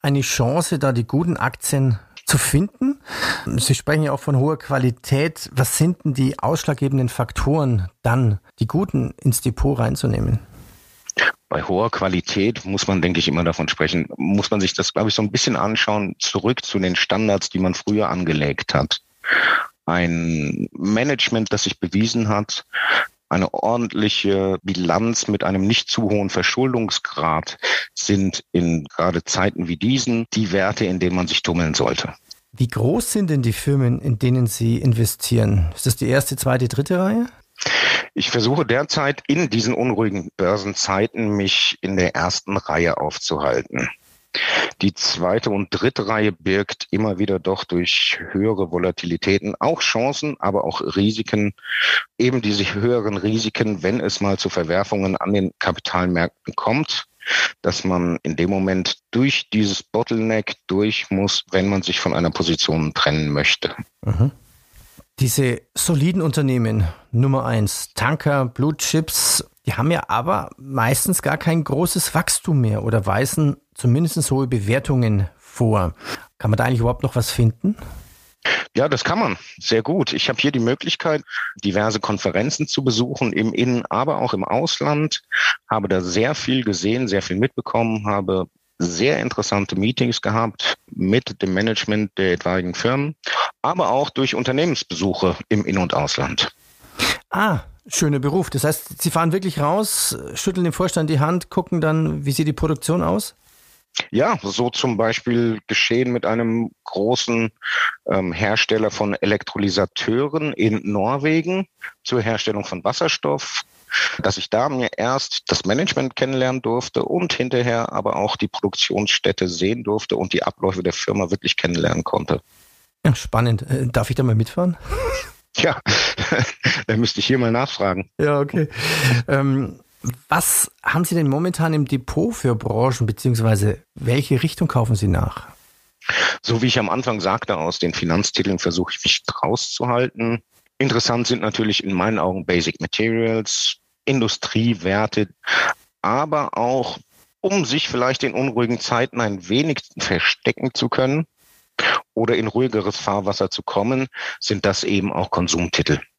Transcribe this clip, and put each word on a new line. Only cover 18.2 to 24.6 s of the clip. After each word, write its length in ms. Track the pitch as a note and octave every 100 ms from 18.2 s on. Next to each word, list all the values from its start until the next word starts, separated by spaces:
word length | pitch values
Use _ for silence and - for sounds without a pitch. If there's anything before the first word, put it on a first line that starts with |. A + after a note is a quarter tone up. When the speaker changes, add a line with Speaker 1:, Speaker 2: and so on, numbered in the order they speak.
| E2+ D2+ C#2+ C2+ -
Speaker 2:
hat. 260 | - - - _ _ - - - - - _ -
Ein 840 | F2 F2 E2 E2 D#2+ D2 - G1+
Management, 800 | - F2+ A2 C#3 C3+ - A2+ A2
das 100 | G#2
sich 160 | - -
bewiesen 500 | F2+ G2 A2 A#2 G#2
hat, 380 | G#2 G#2 - - - - - - _ _
eine 260 | F2+ F#2
ordentliche 1040 | - G#2+ A#2+ A#2 - G#2 - G2 G2 F#2+ F#2+